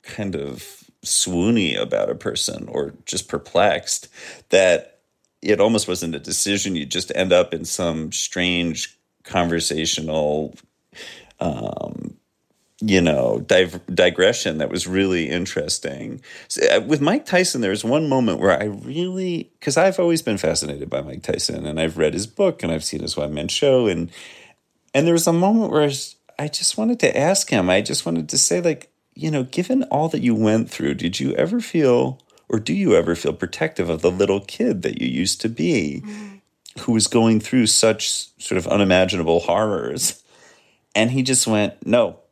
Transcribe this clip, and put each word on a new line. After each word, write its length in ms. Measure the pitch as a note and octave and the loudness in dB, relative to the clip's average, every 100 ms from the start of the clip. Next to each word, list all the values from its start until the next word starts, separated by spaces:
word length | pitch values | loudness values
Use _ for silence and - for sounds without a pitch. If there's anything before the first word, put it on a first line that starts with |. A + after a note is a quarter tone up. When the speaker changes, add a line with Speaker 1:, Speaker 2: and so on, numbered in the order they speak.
Speaker 1:
kind 340 | - - G2+ E2+ | -16 -8 -6 -6
of 480 | C#2+ A#1+ - - _ _ | -8 -10 -16 -20 _ _
swoony 760 | - - - F2 G2 D#3+ F2+ G1+ | -4 -2 0 0 2 2 0 -2
about 300 | G1+ G1+ G#1 | -2 -2 -2
a 40 | |
person 540 | - - - - - G#1+ | -4 -6 -4 -6 -8 -8
or 240 | A#1+ C#2+ - - | -6 -6 -8 -8
just 220 | - - | -8 -6
perplexed 800 | D2+ - F2 G2+ D#2 - - - - - - _ | -8 -2 2 4 2 -4 -8 -8 -20 -20 -20 _
that 480 | G2 F#2 E2+ - _ _ _ _ _ | 4 6 4 0 _ _ _ _ _
it 160 | - G2+ | 0 4
almost 300 | G#2 A2+ - | 4 4 0
wasn't 260 | F2+ E2 | -4 -4
a 60 | D#2+ | -8
decision. 560 | D#2+ - G2+ G2+ G2+ F2 | -6 -4 -2 -2 -2 -4
You 80 | |
just 260 | C#2+ F2 - | -4 -6 -4
end 180 | - F#2 | -2 4
up 220 | F2+ F2 | 4 4
in 100 | E2 | -2
some 480 | E2 - F2 D#2+ D#2 | -6 -4 -2 -2 -6
strange 880 | - - - F2+ F2 E2+ D#2 - _ _ _ | -6 -6 -2 0 0 -2 -4 -8 _ _ _
conversational, 1300 | - F#2+ E2+ E2+ - D2+ D#2+ - D#2 D#2 D2+ D2+ D2+ - _ _ _ - - - - _ | -6 -2 0 0 -2 -2 -2 -4 -2 -2 0 -2 -4 -10 _ _ _ -20 -20 -20 -20 _
um, 760 | F2 D2 G#1+ - G1+ G1+ - - _ _ _ _ _ _ | -6 -4 -8 -8 -8 -10 -12 -16 _ _ _ _ _ _
you 180 | G#2+ F#2+ | 2 4
know, 400 | E2+ C#2+ A#1+ A1 | 4 2 2 0
div-, 400 | - F#2 F#2 F2 - | 2 2 2 -2 -6
digression 640 | F2 F2+ F2 F#2 A#2+ - D#2 | 2 2 4 2 2 -4 -4
that 120 | C#2+ | -4
was 160 | F2+ F2 | -4 -4
really 420 | F#2 F#2+ F2+ D2 | 0 0 0 -2
interesting. 920 | D#2+ F2 - D2+ - C#2+ C2+ - - - - - | -4 -4 -4 -4 -6 -6 -10 -12 -14 -16 -20 -12
So, 140 | - - - | 0 4 4
uh, 40 | |
with 200 | A2+ D3+ | 2 2
Mike 260 | C#3+ B3 - | 2 0 2
Tyson, 340 | F3+ F#3 C3 | 2 2 0
there 100 | G#2 | -2
was 140 | G#2 | -2
one 240 | A2 C#3+ D#3 | 0 0 2
moment 300 | C3+ A#2 - | 2 2 2
where 200 | F#2+ E2+ | 2 2
I 60 | |
really, 840 | G#2+ G2+ A#2+ D3 F3+ F#3 F#3 E3+ - _ | 0 -8 -10 -6 -4 -4 -4 -4 -8 _
'cause 160 | - C#3 | -2 2
I've 220 | F#3+ F#3 | 2 2
always 240 | E3+ E3 | 0 0
been 160 | B2+ G2 | 0 -2
fascinated 500 | D#2 E2 D2 C#2+ C#2 | 0 -2 -4 -8 -8
by 120 | C2+ | -8
Mike 220 | C#2+ C#2 | -8 -10
Tyson, 440 | - - - D#2 D2+ | -6 -4 -4 -4 -6
and 140 | D#2 | -2
I've 180 | D#2+ D#2+ | -2 2
read 160 | D#2 | 0
his 120 | D#2+ G#2 | 0 -8
book, 360 | - C#3 - | 0 0 0
and 100 | F2 | -4
I've 120 | D#2+ | -4
seen 160 | - D#2 | -4 -8
his 160 | - - | -6 -4
one-man 320 | D2 D2+ E2 | -4 -4 -4
show, 380 | - C#3+ C3 A2+ | 0 4 4 4
and, 240 | E2+ E2+ - - - - _ _ _ _ | 0 -4 -10 -20 -20 -20 _ _ _ _
and 120 | C3+ D#3+ | 0 2
there 80 | |
was 120 | E3+ E3+ | 2 2
a 60 | |
moment 400 | E3 F#3 A3+ G#3+ | 2 4 2 2
where 100 | D3+ | 2
I 40 | D3 | 0
s-, 300 | C3+ - - _ - | -2 -10 -16 _ -8
I 100 | D3 | -8
just 300 | - - - | -4 -4 -2
wanted 220 | A3 A#3 | -2 2
to 160 | - - | 2 2
ask 340 | D3 G3 - | 2 0 0
him, 180 | A2+ F#2 | 0 4
I 120 | F#2 | 2
just 240 | G#2 - - | 2 -4 -2
wanted 220 | - D#3 | -4 -2
to 80 | D3 | 0
say, 220 | - F3+ | 0 2
like, 280 | F3 C#3+ - _ _ | 0 -2 -8 _ _
you 160 | - D#3 | -8 -2
know, 120 | D3+ | -2
given 400 | B2+ - F3+ C4 | -2 -4 0 0
all 240 | B3+ C#3+ D#3+ | 0 -2 -2
that 140 | - | 0
you 120 | A#2+ | 0
went 360 | A2 A2 A2 A2+ | 2 4 2 0
through, 240 | - C#2+ | -4 -4
did 260 | C#2+ E2+ F#2+ | -2 -4 -2
you 140 | C#3 | -2
ever 260 | - E3 A#3 | 0 0 0
feel, 580 | A3 E3+ C#3 B2 C3 C3 _ _ _ | -2 2 4 4 2 -4 _ _ _
or 100 | A2 | -4
do 140 | A2 | 0
you 240 | F#3+ F#3+ F2 | 0 4 4
ever 180 | F2 | 4
feel 200 | E2+ D2+ | 0 -2
protective 560 | E2 F#2 - D#3+ - E2+ | -4 -6 -4 -4 -2 -2
of 100 | D#2+ | 2
the 100 | E2 | 0
little 300 | F2+ G2 G2 | 2 0 0
kid 400 | G2 - A#3+ - | -2 -4 -2 -2
that 200 | - - | -4 -4
you 40 | B1+ | -4
used 360 | B1+ F#2+ - | -2 -2 -2
to 80 | - | -6
be, 520 | A#2 F3 C#3 D2+ C#2+ | -2 0 0 -2 -6
Speaker 2:
Mm. 380 | G#3+ G#3 G#3 G3 _ _ - - | -12 -14 -16 -20 _ _ -20 -10
Speaker 1:
who 120 | - | 0
was 160 | A2+ G#2 | 0 2
going 320 | A#2+ A2+ A2 | 4 4 4
through 260 | - C3 A2 | 2 2 4
such 640 | - A2+ A2 - - - _ | 4 4 2 -2 -6 -8 _
sort 140 | - G2 | -4 -4
of 100 | F2 | 0
unimaginable 760 | G#2 G2 F2+ F#2 F#2+ E2 E2 | 2 4 4 4 0 2 2
horrors? 840 | - F2+ A2 F#2 A#1+ - - - _ _ - _ _ _ _ | 2 0 2 0 -4 -4 -4 -6 _ _ -20 _ _ _ _
And 160 | G#2 A#2 | 0 2
he 120 | C3 | 2
just 240 | B2+ B2+ - | 2 2 2
went, 400 | G#2+ G#2 - - | 2 0 -4 0
"No." 300 | A#2 G#2+ - _ | 2 2 -2 _